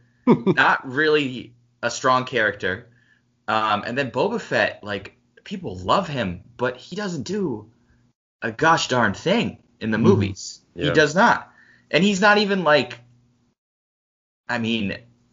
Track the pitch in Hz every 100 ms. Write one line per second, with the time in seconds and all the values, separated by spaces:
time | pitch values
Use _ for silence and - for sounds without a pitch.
0 | _ _ - - 196 151 135 - 135 127
1 | 156 151 135 113 - _ _ - 120 -
2 | 131 127 - 120 107 98 95 95 - _
3 | _ _ _ _ - 110 104 104 - 123
4 | 131 127 190 226 - 123 101 - 104 101
5 | 95 _ _ _ - 196 151 92 95 160
6 | 170 139 98 85 - - 123 - - 180
7 | 208 170 120 208 180 107 107 _ _ _
8 | _ _ _ - 113 104 160 160 - 127
9 | 107 95 156 226 196 - _ - 110 110
10 | 113 101 95 98 - - _ 85 87 147
11 | 147 165 226 - - _ _ _ - 151
12 | 202 190 208 208 202 196 156 147 117 -
13 | _ _ _ _ _ _ _ _ _ _
14 | _ _ _ _ - 120 113 113 98 -
15 | - _ _